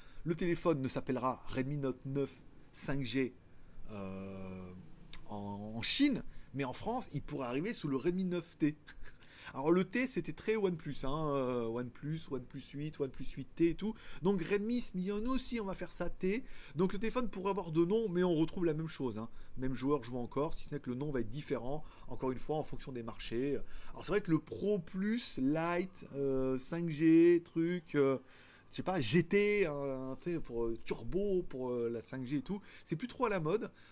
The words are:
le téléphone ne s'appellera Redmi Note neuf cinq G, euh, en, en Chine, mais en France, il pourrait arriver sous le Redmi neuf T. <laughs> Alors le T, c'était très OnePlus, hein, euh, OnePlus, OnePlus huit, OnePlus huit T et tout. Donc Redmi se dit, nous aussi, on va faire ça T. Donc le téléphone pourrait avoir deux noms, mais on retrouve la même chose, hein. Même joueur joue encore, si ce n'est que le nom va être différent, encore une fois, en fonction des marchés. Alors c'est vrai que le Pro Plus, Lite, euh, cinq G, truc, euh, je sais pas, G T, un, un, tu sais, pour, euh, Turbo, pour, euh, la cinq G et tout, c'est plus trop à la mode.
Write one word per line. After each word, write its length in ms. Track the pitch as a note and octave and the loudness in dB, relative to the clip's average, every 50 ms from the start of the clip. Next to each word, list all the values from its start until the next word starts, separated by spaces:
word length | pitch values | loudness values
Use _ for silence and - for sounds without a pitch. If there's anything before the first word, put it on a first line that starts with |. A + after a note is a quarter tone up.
| - - - - - | -12 -14 -12 -6 -2
le 120 | D#3 E3+ | -2 0
téléphone 460 | D#3+ F#3+ F3 E3+ D#3+ - F3 E3 C#3 | 0 2 0 0 2 4 2 2 2
ne 60 | C3 B2+ | 2 -2
s'appellera 520 | - C#3 - - C3 B2 A#2+ C3 A#2+ - - - | -2 -2 -2 0 -2 0 2 0 -2 -2 -4 -4
Redmi 300 | - C3+ B2+ C3+ D3 D3 | -2 0 0 0 0 -2
Note 260 | C3+ C3 B2 - - | 0 -2 -2 -4 -6
neuf 260 | C3+ C3+ C#3+ C3+ C3 - - - - - - - - - | -4 -2 -2 -2 -2 -4 -14 -16 -18 -18 -18 -20 -18 -12
cinq 300 | - - - C#3 C3+ C3+ | -8 -4 -2 0 0 0
G, 320 | A2 A#2 C3+ C3 A#2 - - - - - - - - - - - - | 0 0 0 0 0 -2 -8 -20 -20 -18 -18 -18 -14 -10 -8 -8 -6
euh, 800 | G#2+ G2+ G2 F#2+ F#2+ F#2+ G2 F#2+ F#2+ F#2+ F#2+ F#2+ F#2 F#2 F2+ F2+ F#2 F#2 - - - - - - - - - - | -6 -6 -6 -6 -6 -6 -8 -8 -8 -8 -8 -10 -10 -10 -10 -12 -12 -14 -14 -14 -16 -16 -12 -10 -10 -10 -8 -8
en, 460 | G#2+ G#2 G2+ G2+ G2+ G2+ G#2 G#2+ A2 | -8 -8 -8 -8 -8 -8 -10 -8 -6
en 60 | A#2 | -4
Chine, 420 | A2 - - - C#4 D4 A#3+ - - - - - - - - | 0 2 4 6 4 4 4 0 -4 -6 -8 -10 -12 -10 -4
mais 100 | C3+ C#3 | -4 -4
en 100 | B2+ B2+ | -2 -4
France, 340 | - - G3+ A#3 B3+ - - - | -4 -4 -2 -2 -2 -4 -4 -6
il 80 | C#3+ | -6
pourrait 260 | - - D3+ C#3 C3 A#2+ | -6 -4 -6 -4 -4 -2
arriver 260 | B2 C#3 E3+ A3+ A#3 | -2 -2 -2 -2 -4
sous 140 | - - D3 | -4 -2 -2
le 80 | C3 | -2
Redmi 280 | C3 B2+ F3 F3+ F#3 F#3+ | 0 2 0 0 2 0
neuf 340 | F3+ F3 F3 E3 - - - | 0 -2 -2 -4 -6 -4 2
T. 180 | D#3+ D3+ D#3 - | 2 2 2 0
<laughs> 340 | - - - - - - - - - - - - - - - | -12 -16 -10 -6 -6 -6 -8 -10 -18 -20 -20 -16 -16 -10 -6
Alors 180 | B2+ C#3 D#3 | 0 4 6
le 120 | E3+ F#3 F#3 | 6 6 6
T, 240 | F#3+ - B3 C4 B3+ | 4 2 0 0 2
c'était 260 | - F#3 D#3 - D3+ | 0 -2 -2 -4 -6
très 220 | - - - A3 | -6 0 0 2
OnePlus, 420 | A3 G3 F#3+ F3 D#3 - D#3 C3+ - C#3 | 4 4 2 0 0 -4 -6 -4 -2 0
hein, 260 | C3 C#3+ D#3+ D#3+ D3 | 0 0 0 0 2
euh, 360 | C#3 C#3 C3 B2 B2+ B2 A#2 A2+ | 2 2 2 2 0 0 0 0
OnePlus, 540 | A2+ A#2+ B2 A#2+ - - - C#3+ D#3+ D#3+ - - | -2 -2 -4 -6 -8 -8 -6 -6 -4 -6 -4 -6
OnePlus 320 | C#3+ B2+ B2 - - C#3 - - - | -6 -6 -6 -8 -10 -12 -12 -10 -8
huit, 260 | C#3 D3 D#3 D3+ - | -6 -6 -6 -4 -4
OnePlus 260 | C#3+ C3 - - C3 - - D#3 | -4 -4 -2 -2 -4 -2 -2 -4
huit 100 | F3+ - - | -8 -10 0
T 140 | - E3 E3+ | 4 4 4
et 60 | E3 | 4
tout. 180 | - F#3 A3 A3 - - - - - | 4 -2 -4 -4 -4 -8 -8 -8 0
Donc 200 | D3 F#3+ G3+ F#3 | 4 4 4 4
Redmi 400 | D#3+ - G3+ G3+ G3+ A3 A#3+ B3 | 2 2 0 0 2 2 0 0
se 100 | A#3 - - | 0 -2 -2
dit, 180 | F#3 F3+ G3 G3+ G#3 A3+ | -2 -2 -2 -2 -2 0
nous 100 | B3+ C4 | 0 0
aussi, 260 | B3+ B3+ - B3 A#3 | 0 0 0 -2 -2
on 60 | G#3 | -2
va 80 | G3 F3 | -2 -4
faire 180 | - F3+ E3+ | -6 -6 -8
ça 180 | - - F3 E3+ | -6 -2 -2 -2
T. 340 | - - - F#3 G3+ B3+ C4 - - - - - - | 0 0 2 2 2 0 -2 -4 -8 -8 -8 -8 0
Donc 180 | C#3+ F#3+ F#3 - | 2 2 2 2
le 60 | G3 | 2
téléphone 300 | A3 A3 G#3 B3+ - G#3 | 0 2 2 2 0 0
pourrait 220 | - F#3+ F#3 G3 | -2 -2 0 0
avoir 200 | G3 G3+ F3+ E3 | 0 0 -2 0
deux 140 | D#3 E3 E3+ | 4 4 4
noms, 240 | E3+ G#3 A3+ A3+ G3+ | 6 4 2 2 2
mais 140 | E3+ F3+ F3+ | 2 4 4
on 120 | F3+ E3+ | 4 6
retrouve 300 | D3+ D#3+ D#3 - - E3 | 4 4 2 2 2 2
la 80 | E3 D3 | 2 2
même 140 | D3+ D#3+ D#3 | 2 -2 -4
chose, 300 | - - C#3 B2 G2+ G#2+ | -4 -2 -2 -2 -2 -2
hein. 120 | A2+ A#2 - - - - - B2 | -6 -6 -6 -8 -8 -6 -4 -2
Même 180 | C3 C3 C3 | 0 0 0
joueur 280 | A2+ C3 C#3 D3+ C#3 A#2 | 0 2 2 2 2 2
joue 140 | A#2+ B2+ B2 | -2 -4 -4
encore, 360 | A#2+ A2 - C3+ D3 E3 - | -4 -2 0 0 0 0 0
si 120 | - - | -2 -2
ce 80 | - D3 | -4 -6
n'est 80 | C#3+ | -6
que 80 | - B2+ | -4 -4
le 60 | A#2+ B2+ | -4 -2
nom 140 | C#3+ D3+ | -2 -2
va 100 | C#3 B2 | 0 0
être 80 | A2+ G#2 | 0 0
différent, 540 | A#2 D3+ C#3+ - C#3 A#2 A2+ B2+ C#3+ D3+ - - - - - - | -2 -4 -2 -2 -2 -2 0 -2 -2 -2 -4 -6 -10 -12 -8 -6
encore 240 | B2 - C3 C3 | -4 -2 0 0
une 60 | B2 A2+ | 0 0
fois, 200 | - - D3+ D#3 | -2 -2 0 -2
en 60 | C#3 | 0
fonction 280 | - B2 A2 - C#3+ | -2 -4 -6 -6 -6
des 120 | C3 A#2+ A2+ | -8 -6 -6
marchés. 540 | A#2 A#2 - - - - A#2 C3+ C#3+ C3+ G#2 - - - - - - | -8 -8 -8 -6 -4 -2 0 0 0 0 0 -2 -2 -4 -4 -4 -4
Alors 120 | - - - | -6 -6 -4
c'est 80 | - | 0
vrai 100 | F3+ G#3 | 0 0
que 100 | G3+ E3+ | 2 4
le 80 | D#3+ D3+ | 2 2
Pro 400 | - - - - F3+ G3+ G#3 G3+ | 2 -2 -8 -2 0 2 2 0
Plus, 580 | D#3+ - - F#3 G3 G#3 A3+ A#3+ - - - - | 0 -4 -4 -2 0 0 0 0 -2 -4 -2 0
Lite, 680 | C3 C3+ D3+ D#3+ E3 E3+ F3 F#3 F#3+ F#3+ - - - - - | 2 2 2 2 2 2 2 0 0 -2 -4 -12 -16 -10 -4
euh, 420 | C#3 C#3 C3+ C3+ C3 C3 C3 C3 C3 | 0 0 2 2 2 2 2 2 0
cinq 320 | C3 - E3 E3+ E3+ E3 | -2 -4 -4 -2 -2 -2
G, 520 | D3+ C#3 D#3+ D#3+ D#3+ E3 E3+ F3 F3 E3+ E3+ | 0 4 8 8 10 10 10 10 8 6 4
truc, 500 | - - E3 E3 E3+ F3+ F3 - - - | 0 -2 0 0 2 0 -2 -4 0 4
euh, 220 | D3 C#3 C3+ C3+ B2 - - - - - - - - - - | 6 6 6 4 2 -2 -8 -20 -20 -20 -20 -20 -20 -20 -14
je 60 | - - | -8 -6
sais 60 | B2+ | -2
pas, 160 | F3+ F#3 F3+ | 0 2 2
G 240 | A#2+ G2+ B2+ F3+ E3 | 2 4 6 4 6
T, 420 | - G3+ G3+ G#3 G#3 G#3 G#3 F#3+ | 6 6 6 6 6 6 4 4
un, 460 | D#3 D3 C#3+ C#3 C#3 C3+ C3 C3 C3 | 2 0 -2 -2 -2 -2 -4 -4 -6
un, 40 | C3 - | -8 -6
tu 140 | - F3 | -4 -4
sais, 80 | E3+ D3+ | -2 -2
pour, 240 | - - A#2+ A#2 A#2 | -2 -2 -2 -2 0
euh, 120 | A#2 A#2 A#2 - | 0 -2 -2 -2
Turbo, 600 | - A#2 - A2+ A#2 - F#3 G3+ G#3 F#3+ F3+ F3 | -4 -4 -4 -2 -2 0 0 2 2 2 2 0
pour, 260 | - - B2+ B2+ B2 | -2 -4 -4 -2 -2
euh, 200 | B2 A#2+ A#2 A#2 | 0 0 0 0
la 140 | A#2 A2+ - | -2 -4 -6
cinq 220 | - C3+ C3 C3 | -6 -8 -6 -4
G 120 | A#2+ D3 C#3+ | -2 -2 -2
et 40 | |
tout, 180 | - - G3 G#3 - - - - - | -2 -2 -6 -6 -6 -12 -18 -18 -6
c'est 140 | - E3 D#3+ | -6 -6 -4
plus 100 | B3+ A#3+ | -4 -8
trop 200 | - - B3+ A3 | -2 0 0 2
à 20 | |
la 100 | G3+ F#3 | 2 2
mode. 320 | D3+ D3+ F#3+ A3+ A#3+ F#3 - - - - | 2 2 2 0 0 -2 -10 -14 -20 -20